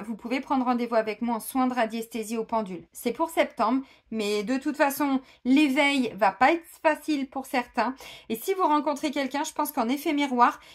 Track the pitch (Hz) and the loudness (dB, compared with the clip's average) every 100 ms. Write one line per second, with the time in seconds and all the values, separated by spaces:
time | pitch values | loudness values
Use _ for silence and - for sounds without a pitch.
0 | 214 220 233 254 262 269 254 247 240 233 | -6 -10 -6 -4 -2 0 2 0 0 0
1 | 220 208 240 226 - 269 254 247 220 226 | 0 -2 -4 -4 -4 -2 0 0 -2 -2
2 | 220 233 208 233 220 226 196 175 - - | -8 -8 -6 -6 -4 -4 -4 -8 -14 -8
3 | 240 233 320 339 262 - 214 262 269 _ | -4 -2 -2 0 0 0 0 0 -2 _
4 | - 220 202 208 202 262 302 294 285 277 | -10 -4 -2 -2 -2 -2 -2 0 0 2
5 | 285 269 - _ 247 269 302 269 285 277 | 0 0 -2 _ 2 4 4 4 4 2
6 | 240 190 208 - 262 339 - - 320 294 | 0 0 0 4 4 2 -2 -2 0 0
7 | - 294 269 269 262 262 240 - 226 262 | 0 -2 -4 -8 -6 -4 -4 -2 -2 -4
8 | - - - 226 - 381 320 302 294 277 | -12 -16 -8 -6 -4 0 2 2 0 -2
9 | 302 285 262 285 311 - 285 - 226 285 | -2 -2 -2 -4 -4 -4 -4 -2 -2 -2
10 | 330 285 285 247 254 - - | 0 0 0 4 4 2 -10